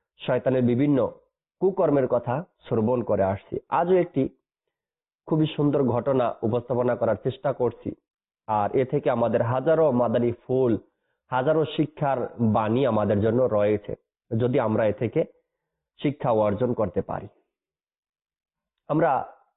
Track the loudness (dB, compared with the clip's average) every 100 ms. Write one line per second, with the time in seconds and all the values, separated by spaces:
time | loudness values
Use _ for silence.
0 | _ _ -4 -2 0 2 2 2 2 2
1 | 0 -4 _ _ _ -4 -2 0 2 2
2 | 2 0 -2 -4 -6 _ -4 -2 0 0
3 | 0 0 0 -2 -6 -10 -4 -2 2 2
4 | 2 -2 -4 -6 _ _ _ _ _ _
5 | _ _ -4 -2 0 0 0 2 2 0
6 | 0 0 0 -2 -2 -2 -2 -2 0 0
7 | 0 -2 -4 -4 -4 -2 -2 -4 -10 -12
8 | _ _ _ _ -4 -2 0 0 0 -2
9 | 0 0 0 0 0 -2 0 2 2 2
10 | 2 0 0 -4 -2 0 2 0 -4 _
11 | _ _ -6 -2 0 0 0 -2 -4 -2
12 | -2 -2 -4 -2 0 2 0 0 2 2
13 | 2 2 2 2 2 2 2 0 -4 -14
14 | _ _ -6 -2 0 0 0 2 0 0
15 | -2 -2 -4 _ _ _ _ _ _ -6
16 | -4 -2 0 2 2 0 -2 -2 -4 -4
17 | -6 -8 -10 _ _ _ _ _ _ _
18 | _ _ _ _ _ _ _ _ -4 0
19 | 2 0 -4 -14 _